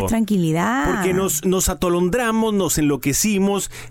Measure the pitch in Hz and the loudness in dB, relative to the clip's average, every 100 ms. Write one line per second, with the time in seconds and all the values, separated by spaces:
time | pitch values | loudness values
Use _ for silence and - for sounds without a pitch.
0 | 190 226 208 202 165 156 196 254 - 214 | 0 0 2 2 2 0 0 0 -2 0
1 | 185 180 190 - 185 185 170 170 180 175 | 0 0 0 0 0 0 0 0 0 2
2 | 180 240 226 220 220 202 175 - 151 143 | 2 0 0 0 0 0 0 0 0 0
3 | 143 131 220 202 196 202 - - - | -2 -2 0 2 2 0 -4 -10 -10